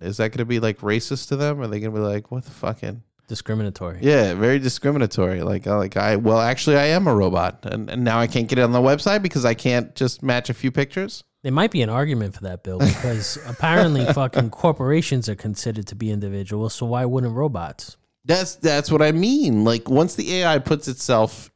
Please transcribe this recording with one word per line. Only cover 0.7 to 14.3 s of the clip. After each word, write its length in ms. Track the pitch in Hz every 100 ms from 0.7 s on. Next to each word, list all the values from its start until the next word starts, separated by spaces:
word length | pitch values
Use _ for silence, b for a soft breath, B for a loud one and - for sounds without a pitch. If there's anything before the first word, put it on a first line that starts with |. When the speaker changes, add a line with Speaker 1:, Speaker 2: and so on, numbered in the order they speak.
| 98
Speaker 1:
racist 500 | 104 110 - 139 -
to 80 | 139
them? 240 | 147 143
Are 60 | 117
they 140 | 107
gonna 120 | 110
be 60 | 107
like, 300 | 107 104 -
"What 140 | 127
the 60 | -
fucking" 500 | - - 113 - 113 - _ -
Speaker 2:
Discriminatory. 680 | 110 - 110 104 - - 90
Speaker 1:
Yeah, 320 | 131 143 101
very 240 | 90 113 139
discriminatory. 840 | 131 - 139 147 110 - 90 92
Like, 240 | 98 95 -
uh, 120 | 104
like, 180 | 98 101
I, 200 | 104 117
well, 220 | 113 113
actually, 360 | 113 127 - 143
I 100 | 147
am 200 | 170 185
a 80 |
robot, 460 | 107 92 90 90 -
and, 240 | 110 107 107
and 140 | 123
now 140 | 120 113
I 60 | 117
can't 200 | 127 113
get 100 | 127
it 40 |
on 100 | 120
the 80 | 123
website 420 | 131 147 202 208
because 220 | 190 147
I 100 | 123
can't 400 | 113 131 123 -
just 280 | - 127 -
match 260 | 135 123 -
a 40 |
few 160 | 117 135
pictures? 540 | 135 135 - 202 - - _
Speaker 2:
There 100 | 135
might 180 | 139 220
be 120 | 170
an 60 | 110
argument 460 | 120 147 127 101
for 80 | -
that, 200 | 95 90
Bill, 160 | - 92
because 600 | 139 - 127 110 101 -
Speaker 1:
<laughs> 40 | -
Speaker 2:
apparently 560 | 123 165 175 175 143 127
fucking 380 | 139 131